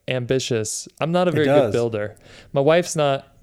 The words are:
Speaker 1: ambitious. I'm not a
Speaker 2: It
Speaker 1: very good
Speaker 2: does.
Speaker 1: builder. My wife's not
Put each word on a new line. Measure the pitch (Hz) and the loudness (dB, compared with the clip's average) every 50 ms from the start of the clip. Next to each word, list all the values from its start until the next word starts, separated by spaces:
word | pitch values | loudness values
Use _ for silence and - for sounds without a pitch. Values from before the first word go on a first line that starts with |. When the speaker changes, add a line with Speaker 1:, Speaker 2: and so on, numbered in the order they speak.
| _ | _
Speaker 1:
ambitious. | - 127 127 123 117 131 131 - - 123 110 107 - - - - - - - | -6 -4 -4 -2 -2 -2 -2 -2 -2 -2 -4 -4 -4 -8 -10 -12 -12 -8 -6
I'm | 143 160 | -4 -2
not | 175 180 185 | 0 0 0
a | 180 | 2
Speaker 2:
It | 156 | 2
Speaker 1:
very | 151 151 | 2 2
good | 135 143 147 | 4 4 4
Speaker 2:
does. | 127 107 98 | 4 2 2
Speaker 1:
builder. | 120 120 117 113 104 104 104 - - - - - - - - - | 0 0 -2 -2 -4 -6 -8 -10 -16 -20 -20 -20 -20 -14 -6 -2
My | 139 | 0
wife's | 139 156 165 180 175 - - | 2 4 4 2 2 0 -2
not | 156 147 139 135 135 - _ _ _ | -2 0 0 0 -2 -6 _ _ _